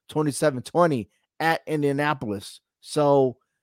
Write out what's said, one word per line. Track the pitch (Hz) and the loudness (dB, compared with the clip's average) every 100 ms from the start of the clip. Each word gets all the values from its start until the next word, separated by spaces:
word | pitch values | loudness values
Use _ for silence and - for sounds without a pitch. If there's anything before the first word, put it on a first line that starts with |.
| - | -8
twenty-seven | 151 151 127 156 127 | -4 -2 0 -2 -2
twenty | - 160 175 131 101 _ _ - | -2 2 2 0 -6 _ _ -4
at | 160 160 | -2 -2
Indianapolis. | - 151 143 139 147 147 110 98 - - _ _ | -4 -2 0 0 -2 -2 -6 -8 -10 -20 _ _
So, | - 151 147 143 131 120 _ _ | -6 0 4 4 4 -2 _ _